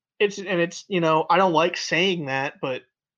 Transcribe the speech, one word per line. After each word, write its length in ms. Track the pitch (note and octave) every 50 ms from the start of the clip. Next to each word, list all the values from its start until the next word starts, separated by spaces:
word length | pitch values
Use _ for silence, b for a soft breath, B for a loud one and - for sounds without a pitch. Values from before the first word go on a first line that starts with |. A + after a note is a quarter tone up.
| _ _ _ -
it's, 200 | G#3+ G3 G3 G3+
and 220 | F#3 G3 F#3 E3+
it's, 240 | E3+ F3 - - - -
you 120 | G3 F3
know, 240 | E3 D#3+ D#3 D#3 D#3+ -
I 80 | E3+ F3+
don't 160 | G3 F#3 D#3+
like 240 | D3+ E3+ E3+ - -
saying 480 | - - E3 D#3+ F#3 G3 F3+ E3+ D3
that, 340 | C3+ C3+ C3+ C#3 D3+ - -
but 220 | - - B2+ - - _ _ _ _ _ _